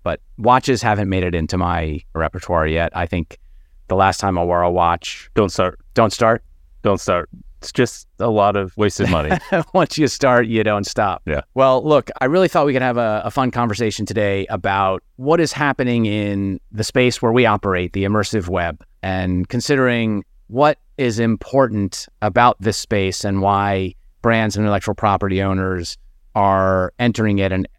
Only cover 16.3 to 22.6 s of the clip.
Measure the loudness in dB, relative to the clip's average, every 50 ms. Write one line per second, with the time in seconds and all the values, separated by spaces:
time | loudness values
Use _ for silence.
16.3 | -2 -2 -2 -4 -4 -6 -10 -14 -8 -8 -8 -2 0 2 2 2 2 0 -2 2
17.3 | 2 4 4 4 2 2 0 0 0 0 -2 -4 -2 -2 -2 0 0 0 0 0
18.3 | -2 -4 -4 -2 -2 -2 -2 -4 -6 -8 -14 _ _ _ -6 -6 -4 -2 -2 -2
19.3 | -2 -2 -4 -2 -4 -6 0 0 0 2 2 2 2 0 -2 -2 -4 -4 -6 -10
20.3 | _ -20 _ _ -2 2 2 2 2 0 _ _ _ -2 -2 -2 0 0 0 0
21.3 | 0 -2 -4 -2 2 2 2 2 2 -2 -4 -4 -6 -10 -14 -16 _ _ -4 0
22.3 | 2 4 4 4 4 2